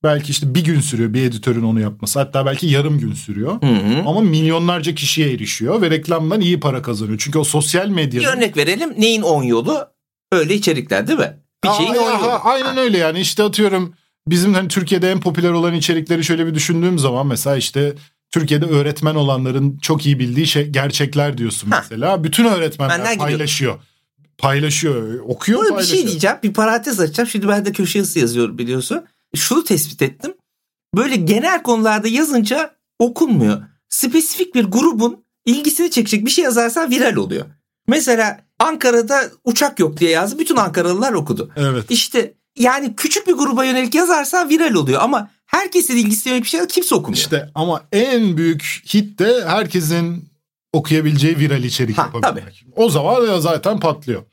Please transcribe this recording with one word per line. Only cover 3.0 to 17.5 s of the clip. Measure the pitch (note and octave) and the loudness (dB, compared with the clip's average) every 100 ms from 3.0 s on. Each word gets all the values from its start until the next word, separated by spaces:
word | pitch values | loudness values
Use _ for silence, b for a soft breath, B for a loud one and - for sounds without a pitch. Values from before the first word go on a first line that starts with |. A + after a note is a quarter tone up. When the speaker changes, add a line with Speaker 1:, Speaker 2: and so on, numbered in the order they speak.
| A2 | -2
Speaker 1:
sürüyor. | G2+ - G2 A#2+ A3 | -8 -8 -6 -4 -2
Speaker 2:
Hı | C#3 | 2
hı. | A2+ G2+ B2 B2+ | 2 2 0 0
Speaker 1:
Ama | F3 | 2
milyonlarca | G#3+ D#3 D#3+ E3 E3+ F3 D#3 | 2 4 2 2 2 0 -2
kişiye | D3+ C#3+ - D3+ | -4 -2 0 0
erişiyor | A#2+ G#2 - A2+ G#3 | 0 -6 -4 -2 2
ve | F3 | 2
reklamdan | D#3 D#3 E3 D#3 G#3+ | 0 0 -2 0 0
iyi | F3 F3 | 2 2
para | C#3+ C3 | 0 -2
kazanıyor. | A#2+ A2 G#2+ G#2+ | -4 -4 -4 -4
Çünkü | C#3+ D3+ | -2 -2
o | |
sosyal | D3 D3+ C#3+ E3+ G3+ | 0 0 0 0 0
medyanın | F#3 D3 A#2+ C#4 | -2 0 0 -2
Speaker 2:
Bir | B3+ | 0
örnek | A3+ D3+ | 0 0
verelim. | D3 G3+ E4 A#3+ | 0 0 -2 0
Neyin | A3 A3 | 2 2
on | F3 D3+ | 2 0
yolu? | B2+ A#2 C3 D4+ - _ _ _ _ | 2 0 0 -4 -6 _ _ _ _
Öyle | F#3 D#3 | 0 2
içerikler | G3+ G3+ D3+ - F#2+ G#2+ | 0 0 -2 0 -2 0
değil | D4+ | 0
mi? | - - _ _ | -2 -4 _ _
Bir | F#3 | 0
Speaker 1:
Aa, | |
Speaker 2:
şeyin | G#3 - | 2 2
Speaker 1:
ya, | A#3+ | 2
Speaker 2:
on | A#3 | 0
yolu. | A3+ | 0
Speaker 1:
ha, | A#3 A#3 | 0 0
aynen | A3 C4+ C4 | 0 0 -2
Speaker 2:
Ha. | C4 | 0
Speaker 1:
öyle | B3+ F#3+ | 2 2
yani. | D#3+ E3 | 2 0
İşte | F#3 - | -4 0
atıyorum | G#3 G#3 G#3+ F#3+ F3+ b b _ - | 0 2 2 2 -4 b b _ -2
bizim | E3+ F#3 | 2 4
hani | F#3+ F#3 | 2 2
Türkiye'de | G3 F3 F#3+ F#3 | -2 0 2 2
en | F#3+ | 0
popüler | F3+ E3 F3 | 0 0 0
olan | E3+ E3+ | 2 0
içerikleri | E3+ D#3 E3 D#3 E3 | 0 0 -2 0 -2
şöyle | D#3 E3 E3 | 0 0 0
bir | |
düşündüğüm | D#3 D3 E3+ F3 F3+ | -2 0 0 2 2
zaman | C3+ B2 C#3 | 0 0 -2
mesela | A#2+ C#3+ | -2 -2